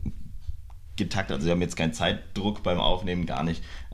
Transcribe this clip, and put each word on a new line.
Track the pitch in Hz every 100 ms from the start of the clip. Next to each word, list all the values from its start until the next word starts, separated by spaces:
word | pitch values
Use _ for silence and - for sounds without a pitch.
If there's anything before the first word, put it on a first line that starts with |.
| - - - - - - - - - -
getakt-, | 92 98 98
also | 78 80
sie |
haben | 87
jetzt | 87 -
keinen | 80
Zeitdruck | - 87 101 - - 101 104
beim | 95 87
Aufnehmen, | - 90 90 90 85
gar | 64
nicht, | 80 82 - - -